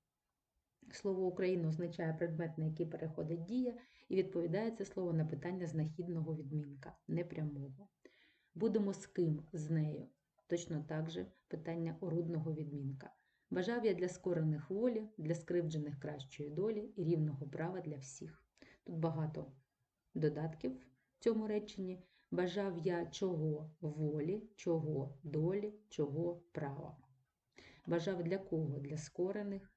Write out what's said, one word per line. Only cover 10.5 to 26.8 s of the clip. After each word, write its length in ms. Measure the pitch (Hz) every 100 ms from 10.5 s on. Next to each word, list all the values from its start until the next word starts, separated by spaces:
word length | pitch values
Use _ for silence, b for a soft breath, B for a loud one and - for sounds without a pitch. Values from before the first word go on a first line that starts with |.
| 170 - 156 147
так 220 | 156 160
же 160 | 175 190 B -
питання 500 | 160 156 170 165 160
орудного 520 | 180 160 165 165 160
відмінка. 600 | 151 147 143 135 135 - b b b -
«Бажав 360 | 180 185 240 220
я 80 |
для 160 | 175 180
скорених 600 | - 185 160 156 151 -
волі, 400 | 196 247 220 214 -
для 180 | 156 160
скривджених 640 | - 175 165 156 147 139
кращої 500 | 147 147 - - 147
долі 440 | 151 208 208 214 -
і 80 |
рівного 440 | 160 165 151 135 143
права 340 | - 170 185
для 160 | 160 135
всіх». 460 | - - 160 - _ B B B
Тут 120 | - 165
багато 560 | 165 160 156 - 147 - _ _ _ _ _
додатків 580 | - 151 147 160 - - - - b b _
в 20 |
цьому 280 | 233 220 214
реченні. 560 | 208 208 - 185 185 B B B
«Бажав 460 | 175 180 185 196 170
я 280 | 160 175 170
чого? 680 | - 190 165 156 151 156 -
Волі, 640 | 156 151 151 151 156 208 - -
чого? 640 | 180 165 151 147 135 -
Долі, 500 | 156 151 165 202 214 - -
чого? 520 | - 143 147 170 170 -
Права». 460 | - 143 139